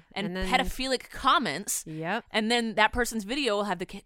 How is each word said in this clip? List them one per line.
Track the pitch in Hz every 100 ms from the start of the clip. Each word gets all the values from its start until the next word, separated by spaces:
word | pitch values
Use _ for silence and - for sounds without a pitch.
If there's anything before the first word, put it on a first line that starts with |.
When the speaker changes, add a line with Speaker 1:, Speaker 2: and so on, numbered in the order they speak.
| -
Speaker 1:
and | 196 202
Speaker 2:
And | 180
then | 190
Speaker 1:
pedophilic | 262 185 - 262 247 -
comments. | - 262 320 196 147 208 - 165
Speaker 2:
Yep. | 156 165 220 -
Speaker 1:
And | 214 220
then | 240 226 208
that | 214
person's | 247 240 220
video | 196 294 247 208
will |
have | 208 175
the | 180
ca-, | 196